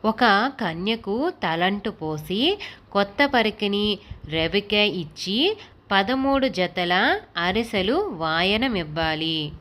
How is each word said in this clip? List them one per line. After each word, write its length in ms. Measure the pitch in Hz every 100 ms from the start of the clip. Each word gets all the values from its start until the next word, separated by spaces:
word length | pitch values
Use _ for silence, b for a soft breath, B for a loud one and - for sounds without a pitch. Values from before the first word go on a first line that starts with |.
ఒక 480 | 214 220 240 196 254 269
కన్యకు 680 | 202 165 196 226 208 220 320
తలంటు 600 | 349 180 165 185 202 220
పోసి 680 | - 156 156 156 196 294 415 B B -
కొత్త 380 | 202 202 - 277
పరికిణి 640 | 254 214 214 208 202 208 196 B B -
రవికె 540 | 160 165 196 202 208 208
ఇచ్చి 720 | 180 151 - 185 214 339 427 B B -
పదమూడు 540 | 196 196 262 269 277 262
జతల 760 | 185 175 180 175 180 247 392 - -
అరిసెలు 580 | 175 202 233 208 190
వాయనమివ్వాలి. 1600 | 311 415 180 160 160 190 214 262 202 151 151 160 156 160 160 151 -